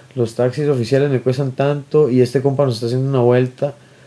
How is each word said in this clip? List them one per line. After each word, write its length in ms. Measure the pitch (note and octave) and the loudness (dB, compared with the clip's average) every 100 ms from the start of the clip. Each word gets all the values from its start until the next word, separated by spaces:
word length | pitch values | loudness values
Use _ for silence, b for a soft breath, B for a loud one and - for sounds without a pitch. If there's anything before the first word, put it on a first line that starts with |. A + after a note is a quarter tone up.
| B | B
los 200 | B2+ A2+ | -4 -4
taxis 340 | - B2+ B2+ D3 | 0 -2 0 -2
oficiales 420 | C3 A2+ C3+ C#3+ | 0 0 0 2
me 100 | C3 | 0
cuestan 320 | C3 B2 C#3 | 0 -2 -4
tanto, 580 | C3 C#3+ D3 C3+ D#3 D3 | -2 -2 -2 -2 0 2
y 100 | B2+ | 2
este 220 | A#2+ C#3 | 2 2
compa 220 | C#3 C3 | 0 0
nos 100 | C#3 | 0
está 120 | A2+ A#2+ | -2 -2
haciendo 220 | B2+ C3+ | -2 0
una 120 | C3+ | 2
vuelta 540 | A#2+ B2 B2+ - C#3+ - b b | 4 2 0 -4 -8 -8 b b